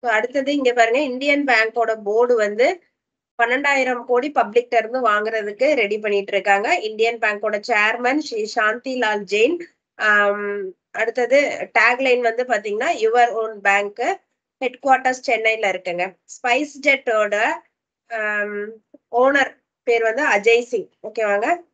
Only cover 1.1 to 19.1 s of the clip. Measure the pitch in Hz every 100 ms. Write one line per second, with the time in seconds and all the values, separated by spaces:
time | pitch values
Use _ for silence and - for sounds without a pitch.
1.1 | 247 285 285 285 226 220 240 220 220 202
2.1 | 220 247 240 208 208 269 370 _ _ _
3.1 | _ _ - 233 254 285 277 254 240 233
4.1 | 247 294 285 220 226 240 233 220 254 233
5.1 | 208 214 226 208 208 262 285 202 214 208
6.1 | 202 196 202 196 196 233 349 214 220 226
7.1 | 233 220 208 214 208 208 214 214 233 247
8.1 | 285 302 226 214 233 214 233 262 254 220
9.1 | 208 190 202 240 349 - _ _ - 214
10.1 | 208 202 208 202 202 190 - _ - 220
11.1 | 226 233 269 285 - 180 233 220 247 269
12.1 | 247 240 226 247 214 208 208 277 330 220
13.1 | 240 240 226 220 208 196 196 202 208 262
14.1 | 381 _ _ _ _ 262 254 277 262 254
15.1 | 254 - 226 220 220 208 185 180 175 185
16.1 | - _ - 247 247 294 285 285 269 262
17.1 | 220 208 208 240 339 _ _ _ _ _
18.1 | 226 214 208 208 208 208 220 _ - _